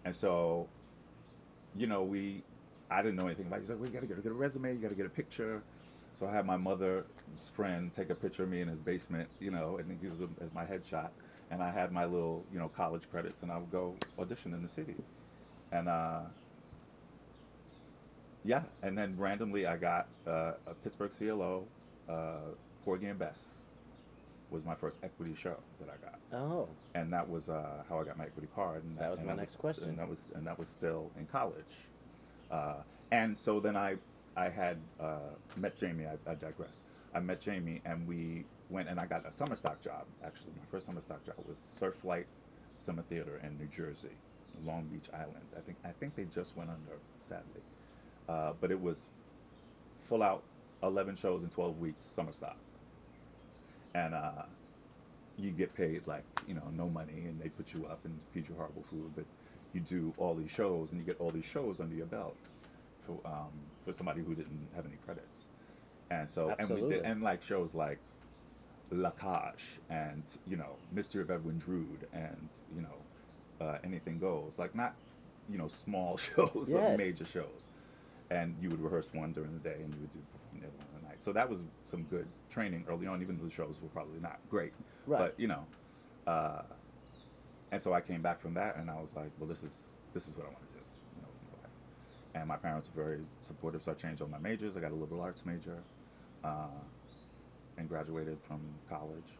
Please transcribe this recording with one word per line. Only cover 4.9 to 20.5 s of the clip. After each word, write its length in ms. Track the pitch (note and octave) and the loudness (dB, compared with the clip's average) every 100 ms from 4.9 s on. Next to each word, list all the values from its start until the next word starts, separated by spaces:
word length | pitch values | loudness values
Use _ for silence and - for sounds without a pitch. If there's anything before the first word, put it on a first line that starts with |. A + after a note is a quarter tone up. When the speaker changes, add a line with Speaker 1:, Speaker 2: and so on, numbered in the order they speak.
| G2 | 2
Speaker 1:
get 100 | F#2+ | 0
a 40 | |
picture." 540 | - - - A2 A2 - - - - - | 0 -4 -2 0 -2 -6 -16 -18 -16 -16
So 160 | - F#2+ | -2 4
I 60 | |
had 120 | G#2 F#2+ | 4 6
my 120 | F#2 | 4
mother's 480 | F#2 F#2+ F#2 F#2+ - - - D#2 - | 6 6 6 4 2 -12 -12 -8 -6
friend 380 | - G2+ F2 F2 | 2 2 4 0
take 160 | F#2 F2+ | 0 0
a 60 | F2 | 2
picture 280 | F#2+ - | 0 2
of 60 | F#2 | 2
me 100 | F2+ | 4
in 80 | F2 | 2
his 140 | D#2+ | 0
basement, 480 | D#2 F2+ - E2 E2 - | 2 2 2 0 -2 -2
you 100 | G2 | 0
know, 280 | F2+ D#2 F#2 | 2 2 0
and 200 | E2+ F2+ | -2 -4
he 60 | F#2 | -4
was 120 | E2 F2 D#2+ | -2 -4 -4
as 120 | E2+ | -6
my 120 | E2+ E2+ | -2 -2
headshot. 440 | F#2+ - E2 D2+ - - - - | -2 0 -2 -2 -6 -18 -18 -6
And 120 | F2+ | 0
I 80 | F2 | 2
had 200 | F#2+ F2+ | 4 4
my 100 | F2 | 6
little, 400 | F2 F2 E2 E2 F2+ | 6 6 4 2 -2
you 80 | F#2 | -2
know, 80 | D#2+ | -2
college 420 | - E2+ E2 - | 2 2 2 -2
credits, 340 | E2+ E2+ - | -2 -2 -4
and 80 | E2+ | -2
I 60 | E2+ | -2
would 140 | F2 | 0
go 240 | F#2 F2+ F#2 - - | 2 2 0 -4 -2
audition 340 | F#2 B2 F2+ | -2 -2 -2
in 80 | E2+ | -2
the 60 | F2 | -2
city. 280 | - D#3 F2 - - - - - - - | -4 -4 -4 -8 -14 -18 -18 -18 -18 0
And, 160 | F2 E2+ | 2 4
uh, 320 | E2 E2 E2 E2 - - - - - - - - - - - - - - - - - - - - - | 4 4 2 -2 -10 -18 -18 -18 -16 -16 -18 -18 -18 -18 -18 -18 -18 -18 -18 -18 -18 -18 -18 -18 -6
yeah, 200 | G#2 B2+ E3+ - | 4 4 4 -2
and 160 | G2 G2 | 0 2
then 180 | G2+ F#2 | 2 2
randomly 480 | G2 G2+ A2 G2+ F2 | 2 4 4 4 4
I 120 | E2+ | 6
got, 400 | E2+ E2+ F2 - - | 6 4 2 -2 2
uh, 260 | E2 E2 | 4 4